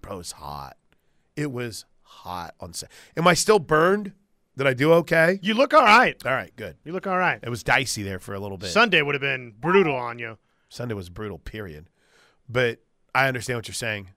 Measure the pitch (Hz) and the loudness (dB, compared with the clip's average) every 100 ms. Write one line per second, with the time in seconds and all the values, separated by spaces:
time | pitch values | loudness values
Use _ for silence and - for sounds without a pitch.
0 | - 101 85 - 71 73 67 - _ _ | -12 -14 -14 -16 -14 -14 -14 -18 _ _
1 | _ _ _ - 147 123 120 104 - _ | _ _ _ -10 -8 -8 -10 -12 -18 _
2 | _ - - 90 82 - 90 87 - - | _ -20 -12 -10 -10 -14 -14 -14 -16 -20
3 | - - 170 170 - 214 147 156 170 202 | -12 2 4 4 4 2 4 2 4 2
4 | 202 - _ _ _ - 135 127 147 170 | -4 -16 _ _ _ -2 -2 2 4 4
5 | 165 165 165 196 190 220 285 294 240 220 | 4 4 4 2 0 2 6 6 8 8
6 | 220 131 - 131 92 - 101 76 143 185 | 6 0 -4 -4 -4 -12 -14 -12 -10 -8
7 | 196 185 175 117 110 120 - 127 131 - | -4 0 0 -2 -6 -8 0 0 0 -6
8 | 98 92 - 98 101 95 92 180 233 175 | -6 -8 -10 -10 -10 -10 -2 2 4 4
9 | 143 143 139 131 123 104 147 190 170 131 | 2 -2 -4 -6 -8 -8 2 2 4 0
10 | 120 120 117 110 _ _ _ - 120 104 | -6 -10 -12 -14 _ _ _ -12 -8 -8
11 | 87 87 107 85 - 110 101 76 82 _ | -10 -12 -10 -10 -14 -14 -14 -16 -20 _
12 | _ _ _ _ _ 120 123 113 _ _ | _ _ _ _ _ -2 -2 -4 _ _
13 | _ 127 135 127 110 120 110 101 117 104 | _ 0 0 -2 -6 -8 -8 -8 -6 -6
14 | 95 | -10